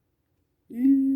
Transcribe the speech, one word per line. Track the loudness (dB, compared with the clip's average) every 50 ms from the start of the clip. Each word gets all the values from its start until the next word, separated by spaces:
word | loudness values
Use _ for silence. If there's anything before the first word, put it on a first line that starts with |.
| _ _ _ _ _ _ _ _ _ _ _ _ _ _
І | -8 -2 0 2 2 2 0 -2 -2